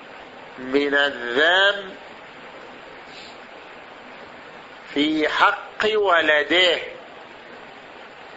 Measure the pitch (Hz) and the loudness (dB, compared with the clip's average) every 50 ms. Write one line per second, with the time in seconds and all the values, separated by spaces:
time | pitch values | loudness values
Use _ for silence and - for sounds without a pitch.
0 | - - - - - - - - - - - 135 127 131 131 143 143 143 143 143 | -20 -20 -18 -18 -18 -18 -18 -18 -18 -18 -16 -14 -8 0 2 2 2 4 2 2
1 | 143 143 135 123 120 120 120 131 156 165 180 190 196 202 202 196 196 185 185 - | 2 2 0 -4 -6 -2 2 2 4 4 6 6 4 4 2 0 -6 -12 -14 -16
2 | - - - - - - - - - - - - - - - - - - - - | -16 -18 -18 -18 -20 -20 -20 -18 -18 -18 -18 -18 -18 -18 -18 -18 -18 -18 -18 -18
3 | - - - - - - - - - - - - - - - - - - - - | -18 -18 -18 -18 -18 -18 -18 -18 -20 -20 -20 -20 -20 -20 -20 -20 -20 -20 -20 -20
4 | - - - - - - - - - - - - - - - - - - - 143 | -20 -18 -18 -18 -18 -18 -18 -20 -18 -18 -18 -18 -18 -18 -20 -18 -18 -6 -2 0
5 | 147 156 156 156 151 143 - - 170 202 202 - - - - - - 214 220 214 | 0 2 2 2 0 0 2 4 4 4 4 0 -6 -14 -6 -2 -2 0 2 2
6 | 202 190 175 165 160 156 151 147 147 - 170 180 185 175 156 127 - - - - | 4 4 4 4 6 4 4 4 4 4 4 6 6 6 4 2 -2 -8 -12 -14
7 | - - - - - - - - - - - - - - - - - - - - | -16 -18 -18 -18 -18 -18 -20 -20 -20 -18 -18 -18 -18 -20 -20 -20 -20 -20 -20 -20
8 | - - - - - - - | -20 -20 -18 -18 -18 -18 -18